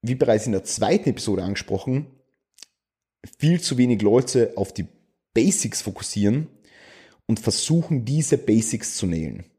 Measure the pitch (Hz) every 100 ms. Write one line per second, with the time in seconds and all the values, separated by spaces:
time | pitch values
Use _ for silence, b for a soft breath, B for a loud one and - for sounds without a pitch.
0 | 117 131 135 110 110 98 - - 107 202
1 | - - - 95 92 98 - 98 - 131
2 | 147 _ _ _ _ _ - _ _ _
3 | _ _ - _ 151 175 - 123 123 110
4 | 101 117 127 127 113 - 98 - 85 _
5 | _ _ _ - 147 - 117 - - 98
6 | - - 101 123 156 _ b b b b
7 | b b - 220 - - - 165 165 143
8 | 113 147 151 139 - 110 110 110 - -
9 | 92 82 78 50 90